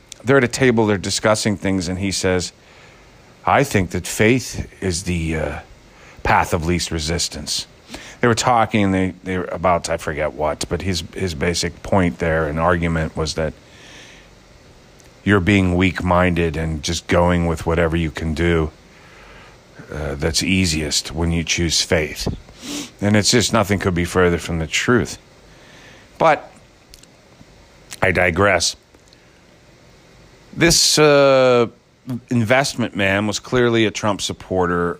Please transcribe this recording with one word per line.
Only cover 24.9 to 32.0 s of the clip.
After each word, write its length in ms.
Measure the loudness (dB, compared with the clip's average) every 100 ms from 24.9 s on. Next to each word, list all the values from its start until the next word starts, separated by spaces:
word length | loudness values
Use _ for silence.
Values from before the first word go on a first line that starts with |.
| 2 0 -8 -18 -20 -20 -20 -20 -20 -20 -20 -16 0
But 340 | 2 2 -2 -20 -20 _ _ -20 -20 -20 _ -20 -20 -20 -20 -20 -18 -4
I 100 | -2
digress. 640 | 2 0 2 2 2 0 -6 _ _ _ -20 _ _ _ _ _ -20 -20 -20 _ -20 -20 -20 -12
This, 440 | 0 2 4 4 6
uh, 680 | 6 8 6 6 6 4 2 -4 _ _